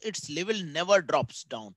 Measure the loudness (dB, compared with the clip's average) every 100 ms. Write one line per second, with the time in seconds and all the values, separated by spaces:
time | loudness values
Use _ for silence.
0 | -8 -8 -8 -6 -4 -4 -4 -2 4 4
1 | 6 0 0 -6 -10 -10 -10